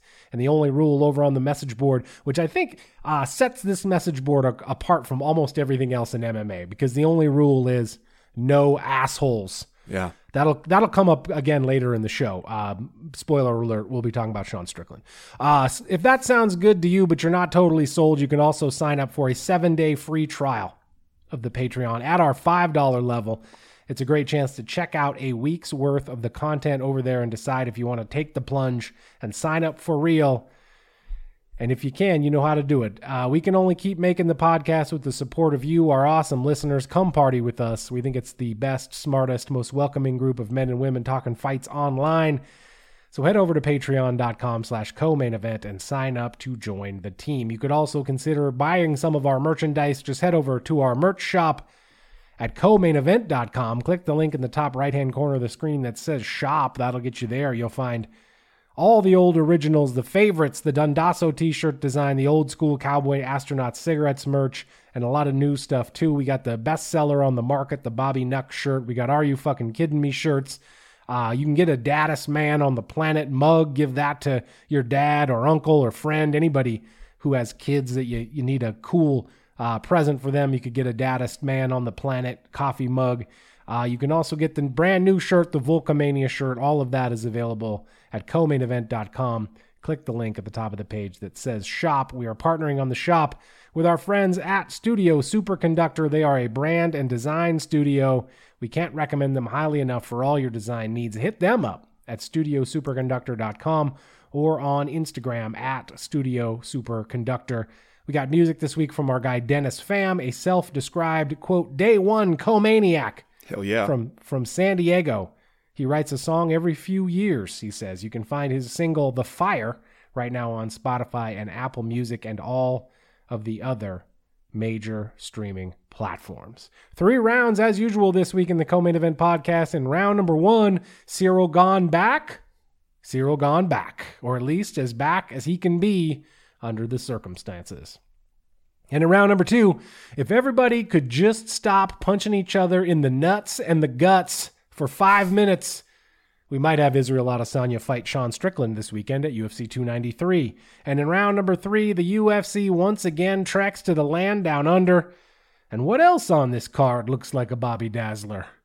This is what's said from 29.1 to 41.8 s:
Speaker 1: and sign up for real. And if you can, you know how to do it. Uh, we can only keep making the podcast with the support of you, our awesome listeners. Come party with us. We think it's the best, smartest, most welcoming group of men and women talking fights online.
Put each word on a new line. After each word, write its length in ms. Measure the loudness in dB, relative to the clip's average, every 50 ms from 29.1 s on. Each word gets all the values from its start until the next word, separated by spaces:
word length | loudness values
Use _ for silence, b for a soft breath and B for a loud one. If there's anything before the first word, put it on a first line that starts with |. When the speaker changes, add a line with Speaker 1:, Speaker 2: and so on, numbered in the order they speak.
| b b b
Speaker 1:
and 100 | -10 -8
sign 300 | -6 -4 -2 0 0 -2
up 160 | -2 -4 -6
for 180 | -4 -2 -2
real. 500 | 0 2 2 4 4 4 4 2 0 -2 b b b b b b b b b b b b b b b b b b b b b b -6
And 120 | -4 -4 -2
if 100 | -2 -4
you 80 | -6
can, 320 | -2 0 2 2 2 2 2
you 80 | 2
know 100 | 2 2
how 140 | 2 2 2
to 80 | 0 0
do 200 | 2 2 0 0
it. 200 | -2 -6 -10 -10
Uh, 240 | -8 -4 -4 -2 0
we 120 | 0 0
can 120 | 2 2 4
only 220 | 4 4 4 2
keep 240 | 0 -2 -4 -2 0
making 280 | 0 0 2 2 2
the 60 | 0 2
podcast 600 | 2 2 2 2 2 2 0 0 0 0 -2 -4
with 80 | -6
the 100 | -4 -6
support 420 | -6 -6 -8 -6 -2 0 2 2 2
of 120 | 0 -2
you, 240 | 0 2 4 4 4
our 180 | 4 4 4
awesome 380 | 4 4 2 2 0 0 0 0
listeners. 400 | 0 0 0 0 -2 -2 -2 -2
Come 260 | 0 0 2 2 2
party 300 | 4 4 4 4 4 2
with 180 | 0 -2 -2 -2
us. 320 | -4 -4 -4 -6 -8 -8
We 100 | -6 -4
think 140 | -4 -4 -4
it's 160 | -4 -6 -8
the 220 | -8 -8 -6 -6 -6
best, 400 | -4 -4 -4 -4 -4 -6 -10 -14
smartest, 580 | -8 -4 -2 0 0 2 0 -2 -2 -4 -4
most 220 | -4 -4 -4 -4 -2
welcoming 440 | -2 -2 0 0 -2 -2 -2 0
group 220 | 0 0 -2 -2 -2
of 140 | -4 -4 -4
men 160 | -2 -2 -2
and 100 | -2 -2
women 240 | -2 -2 -2 -2 -4
talking 320 | -4 -4 -4 -4 -6 -6
fights 320 | -4 -4 -6 -6 -6 -8
online. 720 | -8 -6 -4